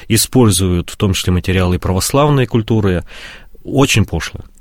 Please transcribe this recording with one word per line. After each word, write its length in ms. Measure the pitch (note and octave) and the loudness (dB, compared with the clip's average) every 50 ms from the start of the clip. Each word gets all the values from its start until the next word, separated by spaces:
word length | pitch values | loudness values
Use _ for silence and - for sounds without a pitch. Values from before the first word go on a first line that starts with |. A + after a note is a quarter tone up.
| - - | -4 -2
используют 800 | A2+ A2 - - - C3 A#2+ G#2+ F2+ E2+ G2 F2+ F2+ F2 E2 - | 0 0 0 2 2 4 4 4 4 2 0 0 0 -2 -4 -6
в 60 | - | -6
том 180 | - G#2+ F#2+ F2+ | -2 -2 -2 0
числе 180 | - - F#2 | 0 0 0
материалы 460 | F#2 F2+ - - F2+ F#2+ F2+ F2+ F2+ F2 | 0 0 0 0 0 0 2 0 0 -2
православной 640 | - F2 F#2 F#2+ - - - C#3 D3 D3 D3 C3 B2 | -2 -2 -2 -2 -2 0 2 2 2 4 2 2 0
культуры, 600 | - - A#2 A2 - A#2 A2 G2+ G2 F2+ E2 - - - - - - - - - - - - | 0 0 -2 0 0 0 0 2 2 0 0 -4 -6 -12 -18 -18 -20 -20 -20 -20 -20 -20 -18
очень 420 | - - B2+ C3 C#3 - - A2+ F#2+ | -10 -4 0 2 2 2 2 2 0
пошло, 360 | - E2+ D#2+ - - - - - - - - | 0 -2 -6 -6 -8 -10 -14 -16 -18 -20 -20